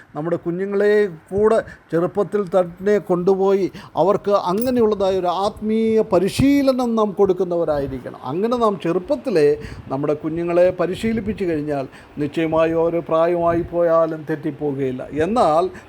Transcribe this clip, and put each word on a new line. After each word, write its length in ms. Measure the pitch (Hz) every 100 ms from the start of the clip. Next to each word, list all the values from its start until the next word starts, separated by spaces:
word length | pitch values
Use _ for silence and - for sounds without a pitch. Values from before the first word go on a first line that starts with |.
| - 151
നമ്മുടെ 200 | 160 170
കുഞ്ഞുങ്ങളെ 680 | 170 175 196 202 208 208 208
കൂടെ 560 | 160 - 190 214 220 - - _
ചെറുപ്പത്തിൽ 580 | 160 175 196 196 208 190 190
തന്നെ 400 | 175 170 190 208
കൊണ്ടുപോയി 720 | - 175 180 190 196 196 180 - - -
അവർക്ക് 340 | 175 208 202
അങ്ങനെയുള്ളതായ 840 | 202 175 190 247 247 220 202 196
ഒരു 140 | 190 175
ആത്മീയ 760 | 175 202 - 214 220 220 220 220
പരിശീലനം 840 | - 196 - 269 285 269 254 247 226
നാം 160 | 214
കൊടുക്കുന്നവരായിരിക്കണം. 1080 | 185 196 180 180 175 160 147 135 131 - 123
അങ്ങനെ 320 | 127 156 220 247
നാം 240 | 226 196
ചെറുപ്പത്തിലേ 760 | 165 180 180 294 269 175 147 147 - - -
നമ്മുടെ 260 | 139 151
കുഞ്ഞുങ്ങളെ 560 | 151 160 160 170 170 180 185
പരിശീലിപ്പിച്ചു 640 | 170 185 226 226 202 196
കഴിഞ്ഞാൽ 440 | 185 156 147 143 131 - - -
നിശ്ചയമായും 600 | 147 - 160 160 165 165
അവർ 200 | 165 165 165
പ്രായമായി 520 | 160 165 175 170 170
പോയാലും 640 | 170 170 170 165 160 160 151
തെറ്റിപ്പോകുകയില്ല. 760 | 156 151 143 147 135 135 127 - 143
എന്നാൽ 480 | 165 240 180 156 180 -